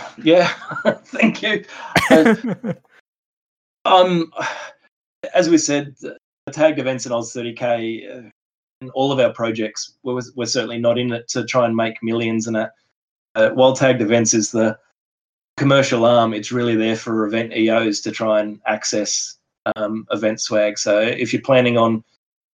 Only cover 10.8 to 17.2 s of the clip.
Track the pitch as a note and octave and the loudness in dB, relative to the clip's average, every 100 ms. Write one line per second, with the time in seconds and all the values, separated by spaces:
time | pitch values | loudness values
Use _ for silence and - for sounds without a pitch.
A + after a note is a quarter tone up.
10.8 | A#2+ A#2 B2 A#2 - B2+ A2 C3 A#2 A2+ | 0 0 -2 -4 -6 -6 -2 0 2 0
11.8 | A2+ A2+ A2+ A2+ A#2 A2+ A2 A2 - - | -2 -4 -4 -2 -2 -2 -2 -4 -4 -10
12.8 | _ _ _ _ _ - A2 B2+ C3 C3 | _ _ _ _ _ 0 2 4 4 4
13.8 | C3+ B2 G#2 A#2 A2 A#2 G#2+ A#2 A2 A2 | 2 2 2 2 2 0 0 0 0 -2
14.8 | _ _ _ _ _ _ _ - C3+ C#3 | _ _ _ _ _ _ _ -2 4 4
15.8 | C3+ A#2+ A#2 A#2+ A2+ G#2+ G#2 B2 A#2+ A2 | 4 2 4 4 2 -2 -6 -2 0 0
16.8 | A2+ A2+ - A2 | 0 -2 -4 -2